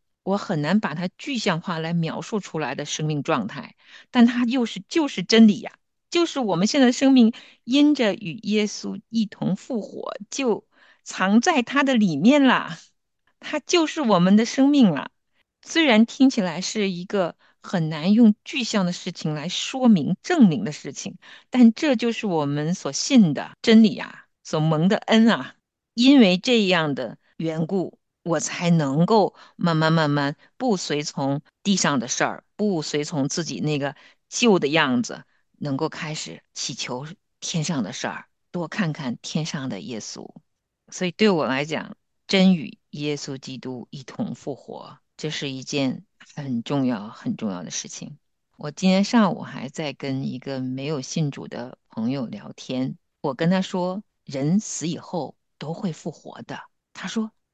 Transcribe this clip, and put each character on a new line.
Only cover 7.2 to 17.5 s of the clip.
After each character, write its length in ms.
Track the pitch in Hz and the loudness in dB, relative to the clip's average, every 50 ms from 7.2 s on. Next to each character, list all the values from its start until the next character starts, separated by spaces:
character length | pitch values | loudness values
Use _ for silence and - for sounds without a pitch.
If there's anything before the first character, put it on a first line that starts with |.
| 226 220 - - - - _ _ - | 8 6 4 0 -12 -20 _ _ -8
因 320 | - 254 285 294 294 302 | -2 2 4 6 4 4
着 180 | - 233 202 185 | 4 2 0 0
与 260 | - - 165 143 - - | -2 -6 -10 -10 -8 -4
耶 240 | 202 214 214 208 208 | -2 0 0 0 0
稣 320 | - - - 196 196 196 - _ | -4 -8 -10 -10 -10 -12 -12 _
一 180 | 226 226 214 | -2 -2 -2
同 300 | 202 - - - - 185 | -2 -4 -6 -4 -4 -4
复 240 | - - - 269 214 | -4 -6 -6 -6 -6
活， 380 | - - - - - - - - 202 _ | -6 -8 -12 -12 -10 -10 -10 -12 -14 _
就 380 | - - 269 240 190 190 _ _ _ _ _ _ _ _ _ | -8 -4 -2 -2 -2 -2 _ _ _ _ _ _ _ _ _
藏 340 | - - - 190 196 208 240 | -14 -4 -2 0 4 4 4
在 220 | - 370 330 277 | 4 4 2 2
他 220 | 233 - 247 277 294 | 0 0 0 0 2
的 120 | 277 262 | 2 4
里 220 | 226 208 180 151 135 | 4 2 2 2 4
面 260 | 170 233 294 294 269 | 4 6 6 6 6
啦， 340 | 247 196 156 - - 170 - - _ _ _ _ _ _ _ _ _ _ _ | 6 4 2 0 -6 -12 -14 -16 _ _ _ _ _ _ _ _ _ _ _
它 220 | - - - 294 | -14 -8 -8 -8
就 260 | _ - - 349 311 - | _ 0 2 2 2 2
是 140 | - 320 | -2 -4
我 180 | 285 220 202 170 | 0 2 4 4
们 160 | 175 190 202 | 6 6 6
的 100 | 214 233 | 4 4
生 220 | 226 - 269 262 285 | 2 2 2 2 4
命 240 | 294 285 240 185 | 4 4 4 4
啦。 200 | 147 131 85 - _ _ _ _ _ _ _ _ _ _ | 2 0 -6 -10 _ _ _ _ _ _ _ _ _ _
虽 240 | _ - - 330 320 | _ -4 0 0 4
然 200 | 277 220 214 233 | 4 6 6 4
听 240 | - - - 262 269 | 4 4 4 4 4
起 120 | - - | 4 2
来 180 | 185 180 151 170 | -2 -2 -4 -6
是 300 | 185 - - 214 202 196 | -8 -6 -4 -2 -2 -2
一 140 | 180 175 180 | -2 -6 -8
个 320 | - - 202 175 165 - _ _ _ | -4 -2 -2 -2 -2 -4 _ _ _